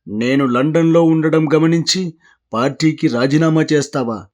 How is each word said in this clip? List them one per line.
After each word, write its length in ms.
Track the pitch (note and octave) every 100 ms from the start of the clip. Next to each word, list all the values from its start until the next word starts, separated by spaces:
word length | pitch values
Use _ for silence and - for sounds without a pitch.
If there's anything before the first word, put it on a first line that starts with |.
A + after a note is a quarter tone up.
| -
నేను 380 | G#2 A#2+ C#3 C#3
లండన్లో 560 | B2 C#3+ D#3+ E3 E3+
ఉండడం 460 | E3 D#3+ D#3 D#3+ D#3
గమనించి 600 | D#3 D#3+ E3 D#3+ F3+ F3+ - _ _ _
పార్టీకి 560 | A2 C3+ C3+ D#3+ D3+ D#3
రాజీనామా 560 | A#2 C3+ D3 D#3+ D#3+ D#3
చేస్తావా? 520 | D3+ C3+ C#3+ A#2 G#2+ F#2+